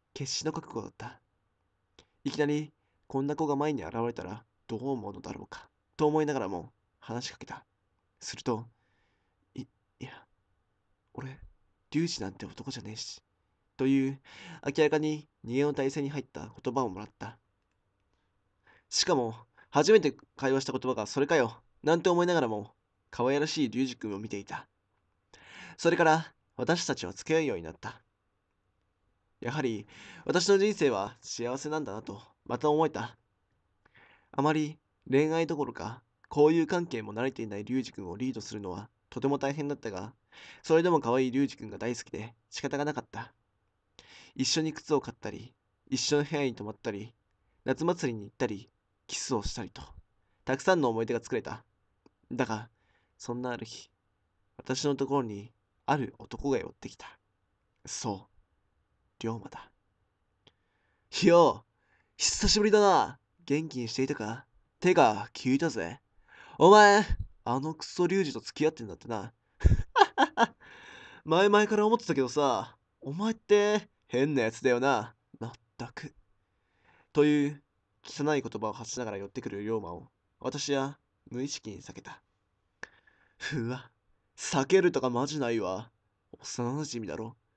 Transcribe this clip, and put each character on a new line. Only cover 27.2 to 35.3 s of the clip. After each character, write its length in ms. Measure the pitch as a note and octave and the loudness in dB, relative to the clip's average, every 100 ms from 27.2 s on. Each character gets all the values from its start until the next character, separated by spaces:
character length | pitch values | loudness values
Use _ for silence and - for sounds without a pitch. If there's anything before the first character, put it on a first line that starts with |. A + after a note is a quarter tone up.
| - | -2
き 40 | D#3+ | 0
合 20 | |
う 40 | D3+ | 0
よ 80 | F#2 | -4
う 20 | |
に 60 | |
な 80 | E2 | -8
っ 40 | E2 | -14
た。 220 | - - _ _ _ _ _ _ _ _ _ _ _ _ _ _ | -14 -16 _ _ _ _ _ _ _ _ _ _ _ _ _ _
や 140 | A#2+ | -6
は 80 | C#3+ | -4
り、 260 | C3 G#2+ - - - - - | -4 -4 -10 -20 -20 -10 -2
私 240 | F3+ F3 | 0 4
の 80 | G3 | 4
人 160 | G#3 | 4
生 160 | G3+ D3 | 2 2
は 260 | G2+ G#2 - | 0 -4 -10
幸 360 | - - A#2 C3 | -12 -8 -6 -6
せ 120 | D3+ | -4
な 100 | D#3 | -4
ん 60 | B2 | -6
だ 80 | |
な 80 | G#2 | -8
と、 200 | - G#2 - _ - | -12 -14 -18 _ -8
ま 140 | A#2+ | -2
た 100 | D3+ | 2
思 160 | D3+ D#3+ | 4 2
え 40 | |
た。 280 | - A2+ - _ _ _ _ _ _ _ _ - _ _ | 0 -10 -12 _ _ _ _ _ _ _ _ -20 _ _
あ 80 | - | 0
ま 100 | D3 | 2
り 260 | D#3 D3+ D#3 _ _ - | 2 -2 -8 _ _ 0
恋 220 | C3+ D#3 | 2 2